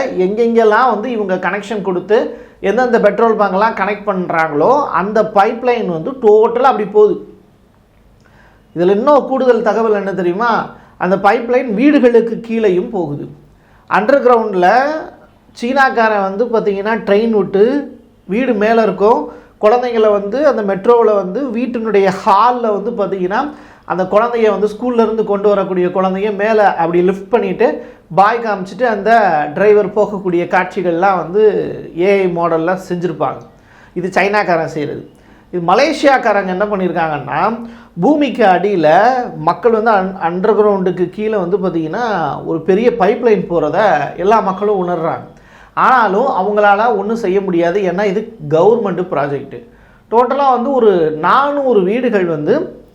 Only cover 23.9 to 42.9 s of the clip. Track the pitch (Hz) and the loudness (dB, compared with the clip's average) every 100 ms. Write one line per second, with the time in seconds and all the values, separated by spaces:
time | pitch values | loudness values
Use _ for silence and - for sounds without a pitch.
23.9 | 170 180 208 233 233 214 190 208 - 247 | -4 0 0 0 2 2 2 -2 -2 -4
24.9 | 233 220 220 202 202 208 202 190 185 180 | 0 0 0 -2 0 2 0 0 0 -2
25.9 | 190 190 190 214 196 214 214 196 - 165 | 0 -2 -2 -4 -2 0 2 2 2 0
26.9 | 175 180 190 - 233 196 - 254 - - | 2 2 0 -2 -2 0 0 0 -2 -10
27.9 | - - 175 208 233 233 202 185 185 247 | -20 -4 2 2 2 -4 -6 -6 -4 -2
28.9 | 208 202 226 196 151 147 151 214 208 190 | 0 2 2 4 0 -2 0 4 4 2
29.9 | 214 202 202 185 170 175 185 180 208 175 | 0 -2 -2 -2 -2 0 0 -2 -4 -2
30.9 | 170 196 185 160 202 214 214 147 123 - | 0 0 0 -2 2 2 2 -4 -8 -10
31.9 | 165 190 196 185 170 170 160 165 185 - | -2 2 2 0 0 0 0 -2 -4 -6
32.9 | 175 170 151 135 - - - _ - - | -6 -4 -4 -6 -6 -16 -20 _ -20 -14
33.9 | 180 185 185 196 208 185 165 147 151 143 | -8 -4 -2 0 0 0 0 -2 -6 -6
34.9 | 110 - _ _ - _ 180 170 208 302 | -8 -14 _ _ -20 _ -4 0 2 2
35.9 | - 285 254 226 202 185 185 208 196 180 | 2 2 2 2 0 -2 -4 -2 -2 -2
36.9 | 165 160 143 131 143 202 233 - - - | -2 -4 -4 -6 -2 -2 -4 -10 -18 -14
37.9 | 170 220 302 277 208 202 175 202 190 151 | -2 0 2 0 2 2 2 2 2 4
38.9 | 175 233 262 220 156 156 175 240 220 226 | 4 4 0 -4 -4 -4 0 0 2 2
39.9 | 202 190 190 165 180 208 202 208 196 185 | 0 0 -4 -4 -2 0 2 2 2 -2
40.9 | 165 180 - 214 214 175 202 185 165 156 | -2 -4 -4 -4 -2 -2 -2 -2 -4 -4
41.9 | 196 240 190 147 143 147 160 190 190 240 | -4 -4 -2 -4 -6 -6 -4 0 2 2